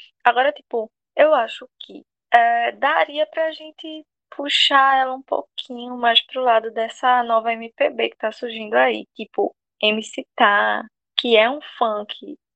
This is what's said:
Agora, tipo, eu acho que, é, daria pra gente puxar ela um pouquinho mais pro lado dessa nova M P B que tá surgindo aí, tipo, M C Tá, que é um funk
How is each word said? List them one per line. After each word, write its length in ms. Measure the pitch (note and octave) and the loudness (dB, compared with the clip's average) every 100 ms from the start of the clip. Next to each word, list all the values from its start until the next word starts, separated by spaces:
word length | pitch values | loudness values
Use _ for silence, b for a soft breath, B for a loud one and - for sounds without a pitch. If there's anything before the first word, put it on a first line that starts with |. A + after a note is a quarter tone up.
| B _ | B _
Agora, 280 | B3 A#3+ C#4 | 0 2 0
tipo, 400 | D4+ - A#3 A3 _ _ - | -2 -8 -8 -8 _ _ 2
eu 180 | D4+ | 4
acho 340 | C#4+ A3+ - B3+ _ | 4 0 -8 -20 _
que, 240 | - F#3+ _ _ - | -20 -20 _ _ 2
é, 380 | A#3+ A#3 A#3 A#3+ | 4 4 2 -2
daria 520 | G#3+ C4+ D#4+ D#4 D4 D#4 | -2 0 0 -2 -2 -4
pra 240 | - D#4+ | -2 -6
gente 540 | D#4 D#4 - D#4+ D#4 D4+ _ _ - | -6 -18 -16 -16 -16 -18 _ _ -10
puxar 600 | C#4+ - - C#4 C4+ C4+ | -4 0 2 4 4 2
ela 160 | C4 | 0
um 80 | C4 | -4
pouquinho 720 | - - - - - A#3+ B3 B3 | -6 -6 -6 -18 -16 -14 -12 -2
mais 240 | A#3 A#3 - | 2 2 0
pro 160 | C4 | -2
lado 300 | B3+ A3+ A3 | 2 2 0
dessa 520 | A3 A3+ - C4 B3 | -6 -6 -2 2 2
nova 300 | A#3 A3+ A3+ | 2 0 0
M 180 | A3+ A3+ | -6 -8
P 160 | - D4 | -2 -2
B 180 | A#3 A3+ | -2 -6
que 80 | - | -4
tá 140 | A3 | -8
surgindo 420 | - A#3+ A3+ G#3+ | -8 -10 -10 -2
aí, 320 | A#3+ B3+ G#3+ - - | 0 2 0 -10 -14
tipo, 400 | G#3+ - - _ _ - | -10 -4 -6 _ _ -2
M 200 | G#3+ G#3+ | -2 -2
C 220 | A3 - - - | -6 -14 -10 2
Tá, 500 | A3 G#3 G#3+ G#3 A3+ _ _ - | 4 4 0 -2 -8 _ _ -6
que 220 | A#3+ A3 | 2 4
é 120 | A3+ | 4
um 100 | D4 - - | 0 -10 -4
funk 600 | A#3 G#3 G#3+ - G3+ - _ | -4 -4 -8 -14 -16 -20 _